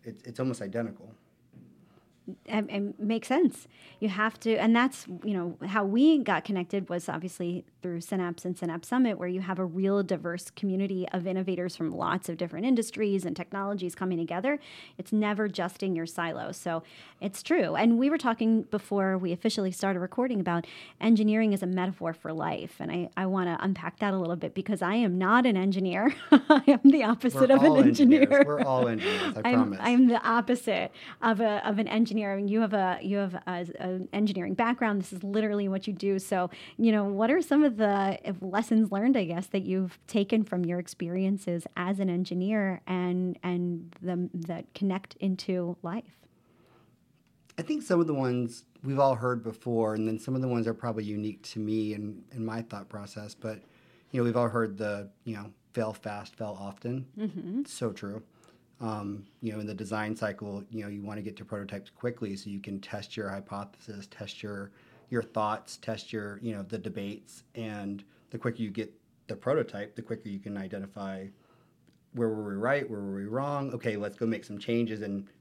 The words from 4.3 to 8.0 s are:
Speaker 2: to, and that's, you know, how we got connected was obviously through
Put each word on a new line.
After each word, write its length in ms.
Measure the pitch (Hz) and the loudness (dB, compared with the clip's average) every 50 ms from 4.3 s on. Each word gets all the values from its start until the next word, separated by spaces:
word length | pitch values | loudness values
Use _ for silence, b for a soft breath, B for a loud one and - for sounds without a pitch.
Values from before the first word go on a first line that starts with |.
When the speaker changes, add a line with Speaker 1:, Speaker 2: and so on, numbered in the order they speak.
| - - | 0 -2
Speaker 2:
to, 160 | - 226 220 | -2 0 2
and 180 | - - 226 226 | 2 4 4 4
that's, 320 | 233 254 254 - - - - 180 170 | 4 4 2 0 -6 -10 -12 -12 -8
you 100 | - 214 | -4 -4
know, 240 | 202 180 170 175 - - - 190 | -2 -2 -2 -4 -6 -8 -8 -4
how 160 | 196 220 202 | -2 0 0
we 340 | 196 202 240 285 320 320 277 | 2 4 6 6 6 6 6
got 260 | - 214 185 160 - | 4 2 0 0 0
connected 440 | - 202 185 175 - - 196 180 - | 0 -2 -2 -2 -2 -4 -4 -2 -2
was 200 | 175 175 - - | -4 -4 -4 -4
obviously 560 | 147 160 175 180 - - 180 175 175 180 - _ _ _ | -6 -6 -6 -8 -8 -6 -6 -4 -4 -6 -8 _ _ _
through 180 | - 180 170 170 | -8 -6 -6 -6